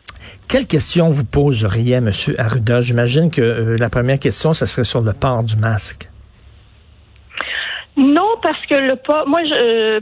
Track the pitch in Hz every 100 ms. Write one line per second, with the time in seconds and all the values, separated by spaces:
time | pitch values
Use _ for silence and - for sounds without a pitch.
0 | - - - - - 262 240 156 - 170
1 | 165 143 117 143 143 120 107 110 120 127
2 | 113 92 - - 113 120 110 123 120 120
3 | 120 135 165 151 117 117 113 113 117 127
4 | 123 135 135 - 156 160 117 - 120 127
5 | 110 104 135 123 113 107 110 104 - -
6 | - - - - - - - _ _ -
7 | _ - - - - - - - - -
8 | 269 294 415 453 339 302 - 285 269 262
9 | - 302 285 320 320 294 240 226 220 214